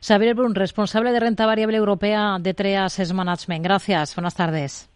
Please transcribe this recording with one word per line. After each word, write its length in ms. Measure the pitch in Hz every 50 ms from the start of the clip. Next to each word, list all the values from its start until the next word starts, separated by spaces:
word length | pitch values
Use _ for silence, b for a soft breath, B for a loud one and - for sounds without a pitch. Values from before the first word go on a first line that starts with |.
| B
Xavier 300 | - 214 202 220 240 233
Brun, 180 | 233 254 233 196
responsable 600 | 190 196 170 - 214 208 - - 220 233 247 240
de 60 | 240
renta 240 | 233 233 214 - 220
variable 320 | 220 220 220 220 220 220
europea 600 | 220 214 208 202 170 202 208 214 208 208 208 190 180
de 120 | 170 190 180
tres 240 | - 196 196 196
Asset 360 | 196 190 180 - 202 185 165 185
Management. 500 | 190 180 180 175 - - - 170 160 165
Gracias, 520 | 185 196 185 - - 185 156 151 - -
buenas 200 | 175 175 175 -
tardes. 540 | - 175 160 160 156 139 135 - - - _ _